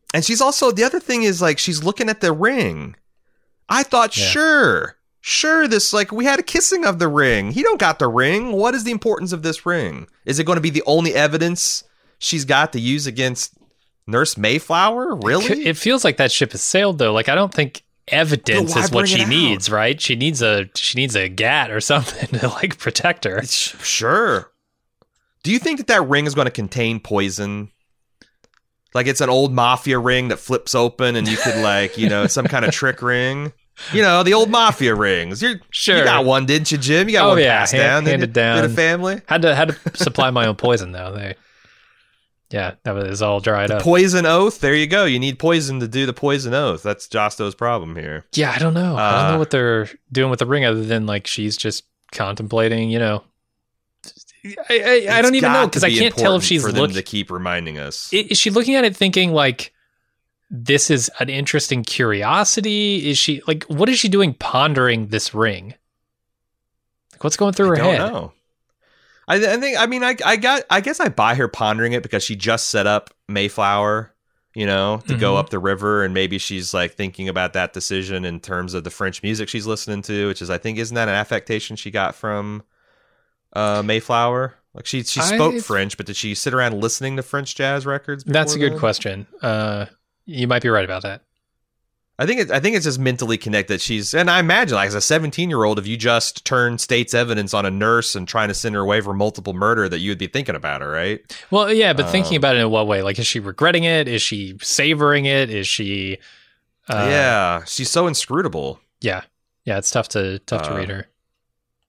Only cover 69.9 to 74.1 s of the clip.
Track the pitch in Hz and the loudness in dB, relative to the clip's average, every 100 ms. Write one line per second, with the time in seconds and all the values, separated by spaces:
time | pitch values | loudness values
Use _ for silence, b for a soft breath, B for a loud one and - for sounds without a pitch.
69.9 | 254 247 247 - 220 240 269 - 190 196 | 0 -2 -2 0 2 2 0 2 0 0
70.9 | - 294 - 110 123 123 - 110 107 117 | -2 -2 2 2 2 0 0 -2 0 0
71.9 | 120 113 104 - 104 98 113 - 110 101 | -2 -4 -6 -4 -4 -2 -2 0 0 2
72.9 | 104 - _ - 101 101 - 101 101 104 | 0 -2 _ -8 -4 -4 0 0 2 0
73.9 | 107 110 | -2 -4